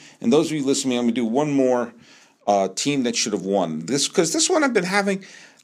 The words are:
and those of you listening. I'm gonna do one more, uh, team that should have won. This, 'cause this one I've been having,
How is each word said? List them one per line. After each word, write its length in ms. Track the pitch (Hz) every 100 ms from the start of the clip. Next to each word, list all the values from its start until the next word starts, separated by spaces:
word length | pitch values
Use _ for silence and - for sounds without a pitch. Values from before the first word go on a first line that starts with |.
| - -
and 120 | 113
those 140 | 147 151
of 100 | 156
you 80 |
listening. 340 | 135 135 135 123
I'm 60 |
gonna 80 | 120
do 140 | 120 113
one 260 | 123 151
more, 400 | 139 127 123 117 - - - - _ -
uh, 220 | 101 95
team 340 | - 143 143
that 100 | 120
should 180 | 113 117
have 120 | 101
won. 420 | 95 98 82 78 82
This, 220 | 143 -
'cause 240 | - 165
this 160 | 320 -
one 160 | 330
I've 80 | 277
been 120 | 214
having, 400 | 175 202 196 196 - - - -